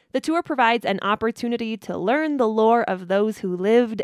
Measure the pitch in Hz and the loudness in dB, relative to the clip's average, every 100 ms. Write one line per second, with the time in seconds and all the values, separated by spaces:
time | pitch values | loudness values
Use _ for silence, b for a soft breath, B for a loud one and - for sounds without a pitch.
0 | b 254 - 330 339 269 226 233 - 196 | b -6 -2 -2 -2 0 2 2 -2 -2
1 | 196 214 226 - 240 233 226 220 - 170 | -2 -2 -2 -4 -4 -4 -6 -8 -8 -4
2 | 185 285 311 285 220 220 220 233 - 185 | 0 0 0 0 0 4 4 4 0 -4
3 | 180 196 214 208 190 180 196 233 233 214 | -2 0 0 -2 -6 -2 2 4 2 -2